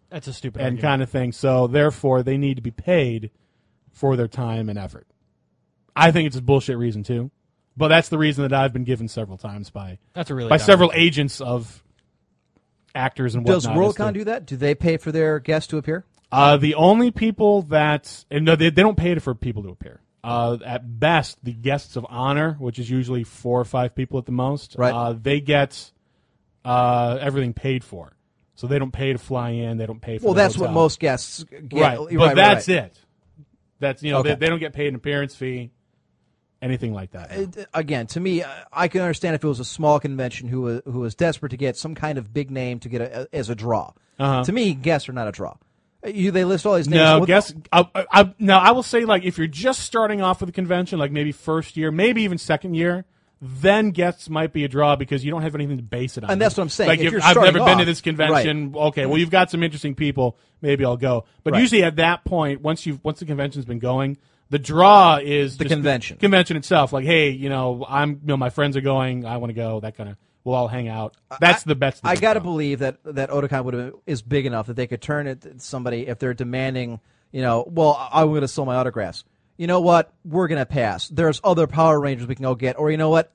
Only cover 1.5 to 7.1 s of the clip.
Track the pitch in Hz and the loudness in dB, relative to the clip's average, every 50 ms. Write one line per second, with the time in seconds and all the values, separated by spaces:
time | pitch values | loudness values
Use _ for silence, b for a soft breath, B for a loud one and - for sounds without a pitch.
1.5 | 131 127 123 120 127 147 147 151 - - - 135 131 127 123 135 131 139 143 139 | 2 2 2 2 2 2 2 2 0 -2 0 0 0 0 0 0 -2 -2 -2 -2
2.5 | 131 123 110 120 - - - 180 180 165 135 120 113 110 107 107 - _ _ _ | -4 -4 -8 -10 -10 -6 -2 0 2 2 2 0 -2 -6 -8 -12 -16 _ _ _
3.5 | _ _ _ _ _ _ _ _ _ _ 143 135 131 120 117 110 - 131 123 117 | _ _ _ _ _ _ _ _ _ _ -2 0 0 0 -2 -4 -4 -6 -6 -6
4.5 | 113 113 110 107 104 104 95 - - - - _ _ _ _ _ _ _ _ _ | -6 -6 -6 -6 -8 -8 -10 -12 -14 -18 -20 _ _ _ _ _ _ _ _ _
5.5 | _ _ _ _ _ _ _ _ _ 147 165 170 160 175 156 147 123 131 123 131 | _ _ _ _ _ _ _ _ _ 4 6 6 6 4 2 0 -2 -4 0 2
6.5 | 139 131 - 139 123 120 120 117 104 104 104 - | 2 2 2 -2 -4 -2 -4 -4 -4 -4 -6 -4